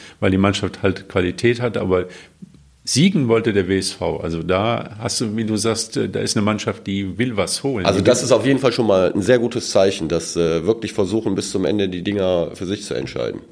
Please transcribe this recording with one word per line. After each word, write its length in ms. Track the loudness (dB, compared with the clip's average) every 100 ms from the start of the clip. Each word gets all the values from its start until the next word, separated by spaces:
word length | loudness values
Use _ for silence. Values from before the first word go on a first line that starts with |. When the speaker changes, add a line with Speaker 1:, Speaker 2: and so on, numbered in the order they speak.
| -20 -4
Speaker 1:
weil 140 | 0
die 60 | 4
Mannschaft 440 | 2 2 -2 -2
halt 260 | -2 -2 -2
Qualität 520 | -2 -2 0 0 2
hat, 160 | -2 -2
aber 300 | 0 0 0 -10 -20 _ -20 -20 -20 _
siegen 460 | -4 2 4 4 2
wollte 240 | 2 2
der 160 | 0 2
W 100 | 0
S 140 | -2
V. 240 | -4 -4 -2
Also 240 | -4 -4
da 540 | 0 0 2 -2 -6 -8
hast 220 | -6 -4
du, 160 | -4 -2
wie 80 |
du 120 | -2 -2
sagst, 400 | 0 -2 -4 -4
äh, 120 | -4
da 100 | -2
ist 180 | -2 0
eine 80 |
Mannschaft, 440 | 0 0 -4 -6 -4
die 280 | -4 -4 -2
will 200 | -2 0
was 260 | -2 -2
holen. 240 | -2 0 0
Speaker 2:
Also 140 | 2
Speaker 1:
Die 40 |
Speaker 2:
das 180 | 4 2
Speaker 1:
will 20 |
Speaker 2:
ist 80 | 4
auf 120 | 4
jeden 140 | 4 2
Fall 140 | 2
schon 160 | 2 4
mal 240 | 4 4
ein 100 | 2
sehr 160 | 4 4
gutes 320 | 2 -4 0
Zeichen, 380 | 2 4 2 -2
dass, 260 | -2 -2
äh, 320 | 0 2 2 0
wirklich 260 | 0 -2
versuchen, 440 | -2 0 0 -2 -2
bis 160 | -2
zum 120 | -2
Ende 240 | 0 0 0
die 140 | -4
Dinger 480 | -4 -2 0 0 0
für 120 | -4 -6
sich 160 | -6
zu 120 | -6
entscheiden. 480 | -6 -6 -6 -6 -6 -12